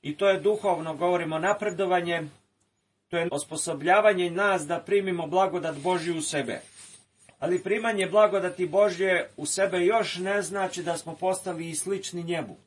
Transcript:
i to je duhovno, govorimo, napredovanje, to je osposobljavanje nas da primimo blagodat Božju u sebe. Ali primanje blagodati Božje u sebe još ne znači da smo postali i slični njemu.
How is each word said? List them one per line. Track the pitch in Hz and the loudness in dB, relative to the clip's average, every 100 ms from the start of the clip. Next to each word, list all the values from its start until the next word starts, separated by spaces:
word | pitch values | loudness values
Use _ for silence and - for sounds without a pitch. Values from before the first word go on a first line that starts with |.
i | 139 147 | -10 0
to | 196 | 2
je | 190 | 4
duhovno, | 190 214 202 170 160 | 2 0 0 -2 -2
govorimo, | 147 180 180 160 160 | -2 0 2 0 -2
napredovanje, | 180 208 208 175 190 180 175 170 151 - _ _ _ _ _ _ _ | 0 0 -2 -2 0 0 0 -4 -4 -14 _ _ _ _ _ _ _
to | 170 | -4
je | 170 | -2
osposobljavanje | 143 - 156 170 151 151 196 214 190 175 | -4 -8 -8 -6 -4 4 6 8 6 0
nas | 170 202 190 147 | 2 2 2 0
da | 170 | -4
primimo | - 202 190 175 156 | 2 2 2 -2 0
blagodat | 180 190 175 160 147 | 4 4 2 -4 -2
Božju | 160 180 165 160 | 0 0 0 -4
u | |
sebe. | 147 151 120 95 - - - - _ _ _ _ | -2 -4 -4 -8 -12 -20 -20 -20 _ _ _ _
Ali | - 180 | -2 -2
primanje | 185 220 226 214 185 | 0 -2 0 -2 2
blagodati | 196 214 190 180 180 175 | 6 6 4 -2 -4 -2
Božje | 180 208 175 190 175 - - | 2 2 2 0 0 -2 -8
u | 147 | -6
sebe | - 196 180 | 0 0 2
još | 175 226 - 175 | 2 2 0 -4
ne | 190 202 | -2 -2
znači | 180 196 185 180 | -2 -4 -4 -4
da | 170 170 | -4 -6
smo | - | -6
postali | 165 185 185 185 165 165 | -4 -2 -2 -4 -8 -6
i | |
slični | 156 185 196 - 175 | -6 -4 -6 -6 -8
njemu. | 170 170 135 - | -4 -4 -6 -12